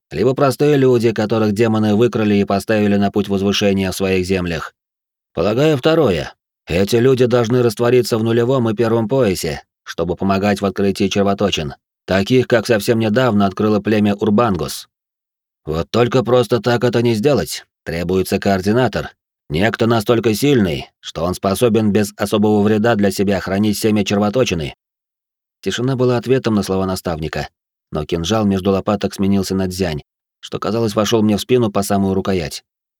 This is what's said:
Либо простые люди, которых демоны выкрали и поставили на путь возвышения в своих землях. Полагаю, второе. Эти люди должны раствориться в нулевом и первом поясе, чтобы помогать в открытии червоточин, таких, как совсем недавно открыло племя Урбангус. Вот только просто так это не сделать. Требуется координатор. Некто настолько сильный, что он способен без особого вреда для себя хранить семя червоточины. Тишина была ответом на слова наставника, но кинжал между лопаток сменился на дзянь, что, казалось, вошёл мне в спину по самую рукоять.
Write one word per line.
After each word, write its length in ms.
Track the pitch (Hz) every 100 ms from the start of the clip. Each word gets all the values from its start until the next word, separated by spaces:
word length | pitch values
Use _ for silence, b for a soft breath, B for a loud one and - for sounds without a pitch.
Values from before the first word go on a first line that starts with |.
| _
Либо 240 | 82 117
простые 420 | 135 139 123 147 143
люди, 360 | 131 123 117
которых 400 | 107 110 - 110
демоны 420 | 101 113 156 107
выкрали 400 | 104 120 107 107
и 100 | 101
поставили 520 | 98 98 - 107 104 101
на 140 | 101
путь 180 | 104 98
возвышения 640 | 98 98 98 104 98 95
в 60 | -
своих 300 | 95 95 90
землях. 480 | 95 87 80 - - _ _ _ _ _
Полагаю, 460 | - 92 113 156 143
второе. 560 | 160 170 131 82 65 - _ _ -
Эти 300 | 82 98 117
люди 280 | 127 131
должны 380 | 120 123 110 123
раствориться 560 | 120 104 120 123 113 113
в 60 |
нулевом 440 | 113 117 120 135 113
и 60 |
первом 340 | 107 113 117 107
поясе, 540 | 135 113 87 80 69 - _
чтобы 320 | - - 85 87
помогать 440 | 98 98 101 101
в 60 | 98
открытии 420 | - 98 92 98
червоточин, 680 | 101 98 98 101 - 76 - _ _ -
таких, 400 | 95 98 127 117
как 200 | 117 101
совсем 320 | 110 98 113
недавно 480 | 110 107 127 104 98
открыло 340 | - 107 104
племя 340 | 104 107 104
Урбангус. 720 | 101 110 104 120 90 - - - _ _ _ _ _ _ _
Вот 260 | - 78 82
только 340 | 110 120 127
просто 360 | 110 127 120 120
так 240 | 120 120
это 180 | 120 120
не 120 | 120
сделать. 500 | 110 135 117 - - - _
Требуется 540 | - 82 87 95 90 98
координатор. 720 | 101 95 92 117 123 90 - - _ _ -
Некто 380 | 73 107 - 113
настолько 480 | 113 104 117 110
сильный, 560 | 104 139 135 95 69 - _
что 240 | - -
он 100 | 87
способен 580 | 90 95 98 123 110 107
без 200 | 104 101 -
особого 460 | 101 110 107 107
вреда 320 | 104 107 113
для 160 | 110 101
себя 300 | 95 98 95
хранить 380 | 92 95 107 101
семя 260 | 110 107
червоточины. 720 | 95 101 104 104 101 85 71 - _ _ _ _ _ _ _ _
Тишина 340 | 95 104 127
была 220 | 127 127 120
ответом 380 | 120 131 120
на 80 | 107
слова 240 | 95 95 95
наставника, 640 | 92 - 80 78 78 67 _ _ _ _
но 140 | 80
кинжал 400 | 73 85 85 110
между 260 | 104 95 95
лопаток 440 | 95 - 101 98
сменился 400 | - 98 98 95
на 120 | 95 92
дзянь, 360 | 90 90 73 - _ _ _
что, 180 | - -
казалось, 360 | 95 113 113
вошёл 280 | 113 104 113
мне 140 | 107 101
в 40 |
спину 300 | - 123 113
по 120 | 101
самую 320 | 98 101 98
рукоять. 500 | 95 92 95 71 - - _ _